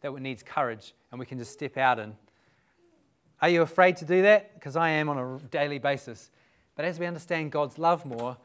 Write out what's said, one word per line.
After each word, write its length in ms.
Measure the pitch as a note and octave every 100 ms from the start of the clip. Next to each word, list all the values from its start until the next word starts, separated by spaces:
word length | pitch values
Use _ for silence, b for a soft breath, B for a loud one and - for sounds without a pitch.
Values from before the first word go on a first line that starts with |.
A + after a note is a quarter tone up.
that 120 | D3
needs 280 | C3+ C3+ A#2
courage 520 | - - B2+ A2+ - _ _
and 80 | B2
we 80 | B2+
can 120 | C3
just 140 | A2+
step 240 | - C3+ C3+
out 220 | C3 A#2
in. 160 | G#2+ A2 _ b b b b b _ _ _ _ _ -
Are 60 | E3
you 140 | E3+
afraid 340 | E3 - F#3 F3
to 60 |
do 180 | D3+ F#3
that? 380 | G3+ G#3 G#3 -
'Cause 160 | D3 D3
I 140 | E3
am 180 | D#3 D3+
on 100 | C#3+
a 200 | B2+ C3 C#3+
daily 300 | D#3+ D3 C#3+
basis. 520 | C#3+ C#3 - A2 - b b b b -
But 80 |
as 160 | E3 E3
we 60 | F3
understand 440 | E3 - E3 D3+
God's 280 | D3 C#3+ C#3+
love 260 | E3 F3
more, 320 | C#3 A#2 A#2+ B2